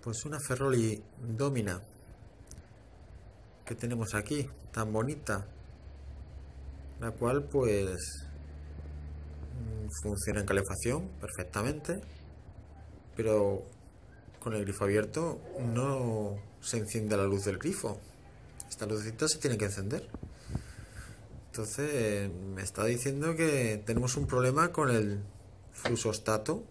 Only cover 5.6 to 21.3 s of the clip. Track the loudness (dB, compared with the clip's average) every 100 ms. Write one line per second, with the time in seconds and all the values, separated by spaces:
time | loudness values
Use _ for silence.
5.6 | -16 -16 -16 -14 -14 -12 -12 -14 -14 -14
6.6 | -12 -12 -12 -6 -6 0 2 4 4 4
7.6 | 6 6 2 -2 -4 -6 -10 -10 -12 -12
8.6 | -12 -10 -10 -10 -10 -10 -10 -10 -8 -6
9.6 | -4 -4 -4 -4 -2 2 2 2 4 2
10.6 | 2 0 0 0 -2 -8 -8 -6 -2 0
11.6 | 0 0 -2 -4 -4 -16 -16 -16 -16 -18
12.6 | -18 -18 -18 -18 -12 0 4 6 6 4
13.6 | -4 -16 -20 -20 -20 -20 -20 -8 -2 0
14.6 | 0 2 4 6 4 0 -2 -2 -6 -4
15.6 | 0 2 2 2 2 0 0 -4 -8 -10
16.6 | -2 -2 0 0 4 4 6 4 2 0
17.6 | 0 0 -2 -4 -10 -18 -20 -20 -20 -10
18.6 | -8 -4 -2 -2 -2 0 0 2 2 2
19.6 | 2 0 -2 -2 -4 -10 -12 -14 -6 -6
20.6 | -6 -14 -14 -14 -14 -16 -16